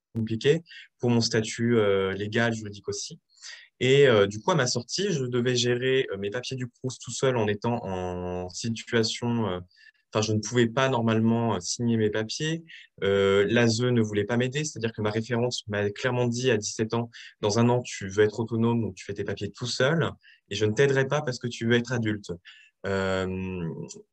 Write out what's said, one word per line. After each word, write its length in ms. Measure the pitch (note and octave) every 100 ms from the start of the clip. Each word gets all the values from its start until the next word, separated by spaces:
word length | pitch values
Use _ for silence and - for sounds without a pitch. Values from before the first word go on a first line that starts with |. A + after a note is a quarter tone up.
| _ A#2
compliqué, 480 | A2 A2+ C3 E3 - - - _
pour 120 | B2
mon 100 | A#2
statut, 560 | A2+ A2+ G#2+ - A#2 A#2+
euh, 360 | G2+ G2 F#2+
légal, 380 | F#2+ G#2+ A2+ A#2
juridique 380 | A2+ G#2+ G2+ -
aussi. 300 | G2+ - - _ _ - - - -
Et, 280 | B2 C#3 C#3
euh, 180 | A2 G2
du 160 | G#2
coup, 80 | F3+
à 60 | F3
ma 100 | A#2+
sortie, 460 | B2 A#2+ - G3+
je 120 | D#3
devais 320 | B2 B2 A#2+ B2
gérer, 520 | A#2+ B2 C3 C3 -
euh, 60 | G2
mes 140 | G2+
papiers 260 | B2 B2 C3
du 100 | B2
Crous 300 | _ C3 -
tout 140 | -
seul 260 | A2+ C3+ B2
en 100 | G#2
étant 320 | G#2 A#2+ A#2+ F#2+
en 640 | F#2 F2+ F2+ F2+ F2+ F2+
situation, 960 | - A#2+ A2+ - A#2 A2 - A#2+ A#2 G#2+
euh, 120 | F2+ F2+ _ - _ _
enfin, 100 | A2
je 100 | G#2+
ne 60 | G#2+
pouvais 280 | - B2 A2+
pas 220 | A#2 C3+
normalement, 640 | B2+ A2+ A2 A2+ A#2 A#2 G2+
euh, 40 |
signer 360 | - - A#2+ A2+
mes 140 | G#2+
papiers. 560 | G#2+ A2 - D#3 E3 E3 - - -
Euh, 420 | G2 G2 G2 G2 G2+
l'A 180 | A#2 A#2+
S 160 | A2+
E 100 | B2
ne 100 | B2
voulait 240 | G#2+ G#2 G2+
pas 100 | A#2+
m'aider, 300 | B2+ C#3 D3+
c'est-à-dire 260 | - A2+
que 100 | -
ma 80 | G#2+
référente 420 | A2 A2 A#2 B2 - -
m'a 220 | G2+ G#2
clairement 360 | G#2 C3 B2 B2
dit 220 | A#2+ B2+
à 80 | A2+
dix-sept 380 | G#2 - A2 A#2
ans, « 160 | A#2 - - -
Dans 180 | G#2+ G#2+
un 100 | A#2+
an, 120 | B2
tu 280 | A#2 - F#2+
veux 140 | G2
être 160 | G#2+ A2+
autonome, 420 | A2+ A#2 A#2 A#2
donc 140 | G#2 F#2
tu 100 | -
fais 80 |
tes 100 | G2+
papiers 280 | G2+ F#2 G#2
tout 160 | - B2
seul, 440 | - C3 E3 A2 F#2 _ _ -
et 60 | G2+
je 100 | G#2+
ne 60 |
t'aiderai 360 | G#2+ C#3 C3+ C3
pas 140 | C#3+
parce 160 | D3 B2
que 100 | B2
tu 200 | - A#2
veux 80 | A#2+
être 180 | A#2+
adulte. » 380 | B2 A2 G#2 G2+ F2 - - _ _ F#2+
Euh, 840 | G2 F#2+ F#2+ F#2 F#2 F#2 F#2 E2 - - - -